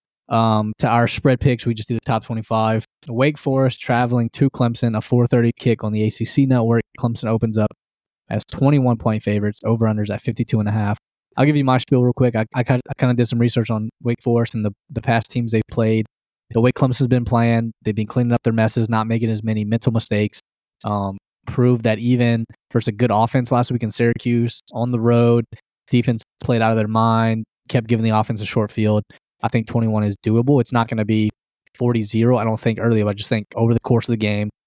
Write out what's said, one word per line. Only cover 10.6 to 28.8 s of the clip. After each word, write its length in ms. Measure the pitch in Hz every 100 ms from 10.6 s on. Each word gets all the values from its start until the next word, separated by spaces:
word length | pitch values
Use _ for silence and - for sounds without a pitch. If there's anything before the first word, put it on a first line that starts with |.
| 104
a 40 |
half. 260 | 107 101 104 _ _ _ -
I'll 80 | 143
give 80 | 147
you 80 |
my 140 | 135 127
spiel 240 | - 127
real 100 | 123
quick. 200 | 120 123
I, 100 | 117 110
I 80 | 131
kind, 160 | 120 127 -
I 60 |
kinda 200 | 139 127
did 120 | 120 120
some 120 | 117
research 320 | 120 120 113
on 180 | 110 110 -
Wake 200 | 120 120
Forest 320 | - 117 117
and 100 | 113
the, 80 | 104 101 -
the 120 | 117
past 280 | - 113 -
teams 220 | 127 117
they've 100 | 110 -
played. 360 | - 110 110 110 _ _ _ -
The 80 | 113
way 120 | 123
Clemson's 360 | - 131 123 127
been 160 | 127
playing, 480 | 117 117 117 117 117 -
they've 120 | -
been 120 | 104 107
cleaning 260 | 131 120
up 100 | 117
their 100 | -
messes, 360 | 113 110 - 110
not 180 | 113 110
making 240 | 117 110
as 120 | 107
many 200 | 110 107
mental 280 | 104 113 -
mistakes. 480 | 113 - 104 107 - - _ _ _
Um, 340 | 107 104 98 98 - _ -
proved 380 | - 123 123
that 140 | 113 107
even 480 | 120 123 120 117 113 - _
versus 160 | 117 113
a 40 |
good 180 | 104 123
offense 400 | 104 117 135 120
last 180 | 123 127
week 120 | 123
in 80 | 110
Syracuse, 720 | - 117 117 123 120 117 - -
on 180 | 117 120
the 60 | 123
road, 440 | 117 120 120 120 117 - _ _ _
defense 320 | 123 120 113 - _
played 200 | - 117
out 80 | 113
of 60 | 110
their 100 | 107
mind, 560 | 110 113 113 113 113 110 _ -
kept 180 | 123 113
giving 160 | 117
the 60 | 113 110
offense 220 | 107 110
a 60 | 104
short 240 | 120 104
field. 300 | -